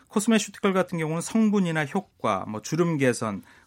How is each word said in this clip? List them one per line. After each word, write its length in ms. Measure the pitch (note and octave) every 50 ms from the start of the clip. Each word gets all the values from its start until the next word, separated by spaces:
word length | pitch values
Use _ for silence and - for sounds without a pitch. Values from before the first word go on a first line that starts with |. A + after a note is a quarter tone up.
| _ -
코스메슈티컬 640 | - G#3+ G3+ A#3 A3+ G#3 G#3 - - - - G3+
같은 260 | F#3 F#3+ F3+ F3+ - E3
경우는 220 | D#3+ D3+ D#3+ E3+
성분이나 640 | E3+ - - A3 A3 G#3+ G3+ G#3 F#3 E3+ D#3+ D#3+ D3+
효과, 580 | C3+ - G3 - _ _ - - A2+ G2+ F#2+ F#2+ -
뭐 140 | G#2+ G#2+
주름 340 | - - D#3 D#3+ F3 E3+ E3
개선, 460 | C#3+ C3+ B2+ A#2 - A#2+ A2 G2+ F#2 - - - - _